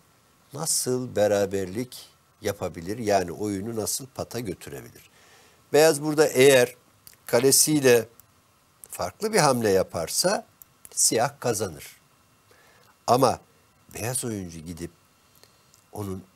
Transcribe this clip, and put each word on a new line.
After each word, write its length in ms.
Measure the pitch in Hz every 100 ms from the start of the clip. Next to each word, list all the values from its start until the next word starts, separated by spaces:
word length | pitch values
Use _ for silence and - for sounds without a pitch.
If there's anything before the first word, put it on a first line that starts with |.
| _ _ _ _ _
nasıl 640 | 135 165 - - 127 123 98
beraberlik 920 | 104 101 98 98 92 98 123 - - _ _ _
yapabilir? 560 | 101 98 92 87 85 113
Yani 340 | 104 101 90
oyunu 440 | 82 107 98 107 113
nasıl 300 | 101 - 135
pata 340 | - - 120
götürebilir? 680 | 113 82 - 69 60 - _ _ _ _ _ _ -
Beyaz 300 | 143 160 143
burada 240 | 156 151 147
eğer 480 | 127 139 131 120 - _ _ - _ -
kalesiyle 840 | 120 135 131 - 151 131 117 110 _ _ _ _ _ _ _ -
farklı 420 | - 90 - 214
bir 60 | 214
hamle 320 | 151 123 107
yaparsa 760 | 95 90 90 82 - 180 226 - _ - _ -
siyah 500 | - - 117 127 -
kazanır. 600 | 127 104 104 73 - - _ _ _ _ _ _ _ _ _ _ -
Ama 340 | 123 127 90 _ _ _ _ _
beyaz 300 | - 110 131
oyuncu 340 | 123 107 90 82
gidip 320 | 80 85 85 _ _ _ _ _ _ _ _ _ _
onun 300 | 101 101 95 -